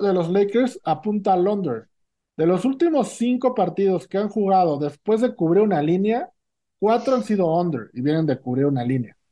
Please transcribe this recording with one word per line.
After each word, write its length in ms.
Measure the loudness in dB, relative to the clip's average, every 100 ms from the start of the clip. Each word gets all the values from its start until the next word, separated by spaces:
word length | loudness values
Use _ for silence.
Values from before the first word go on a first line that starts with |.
de 100 | 0
los 160 | 0 0
Lakers 520 | 2 2 2 0 -2
apunta 480 | -6 -4 -2 -2 0
al 140 | 2 2
under. 420 | 0 -4 -6 -10 _ _ _ _ -2
De 100 | 0
los 180 | 2
últimos 460 | 0 0 0 0 -2
cinco 440 | -2 -2 0 0
partidos 540 | 0 -2 0 0 0 -4
que 100 | -4
han 100 | -4
jugado 500 | -2 2 2 2 0
después 420 | -4 -6 -2 0
de 140 | 0
cubrir 280 | 0 2 2
una 180 | 4 2
línea, 480 | 0 0 0 -2 -4 _ _ _ _ _
cuatro 360 | 0 0 2
han 80 | -2
sido 240 | 0 0 2
under 420 | 0 0 -4 -8
y 80 | -4
vienen 240 | -2 0 0
de 120 | -2
cubrir 280 | -2 0 0
una 180 | 0
línea. 320 | -2 -2 -4 -12 _